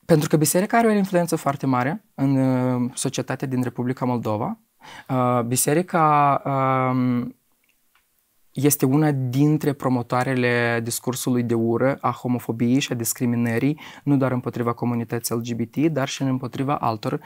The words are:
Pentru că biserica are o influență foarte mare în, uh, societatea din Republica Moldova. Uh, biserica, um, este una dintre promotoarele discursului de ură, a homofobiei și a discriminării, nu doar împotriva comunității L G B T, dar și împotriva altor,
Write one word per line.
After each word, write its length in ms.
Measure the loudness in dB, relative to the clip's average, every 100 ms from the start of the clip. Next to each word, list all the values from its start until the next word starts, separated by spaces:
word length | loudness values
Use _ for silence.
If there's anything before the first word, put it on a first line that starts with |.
| 2
Pentru 220 | 2 4
că 80 | 2
biserica 420 | 4 2 2 2
are 80 | 4
o 40 |
influență 460 | 2 2 0 0 -2
foarte 300 | -2 -2 0
mare 380 | 2 0 -4 _
în, 220 | -2 2 2
uh, 540 | 2 2 0 0 -4
societatea 540 | -4 -6 -4 -6 -6 -4
din 140 | -2
Republica 420 | -2 -4 -4 -2
Moldova. 540 | -2 -2 -2 -4 -4 -8 _ _ -20 -20 -4
Uh, 340 | 0 2 2
biserica, 1000 | 0 -2 2 0 0 2 4 4 4 2 0 0 0 2 0
um, 460 | 0 0 -2 -4 -12 _ _ _ _ _ _ _ _ _ _ _
este 320 | 0 0 2
una 260 | 2 4 2
dintre 600 | 0 -2 2 4 4 0
promotoarele 1080 | -2 -2 -2 0 -2 0 0 2 2 0 0
discursului 600 | -4 -6 -6 -4 -2 0
de 120 | 0
ură, 440 | 0 0 2 0 0
a 100 | -4
homofobiei 680 | -4 -4 -4 -4 -2 0 0
și 140 | 0
a 20 |
discriminării, 840 | -4 -4 -2 -2 0 0 0 0 -2 -10 -8
nu 120 | 0 2
doar 160 | 2
împotriva 400 | -2 -4 -4 -2
comunității 600 | -2 -2 -2 -4 -6 -4
L 40 | -4
G 140 | -4
B 180 | -6 -6
T, 60 | -2
dar 320 | 0 0 -4
și 140 | -2
împotriva 520 | -2 -2 -4 -6 -4
altor, 460 | -2 -2 -2 -4 -6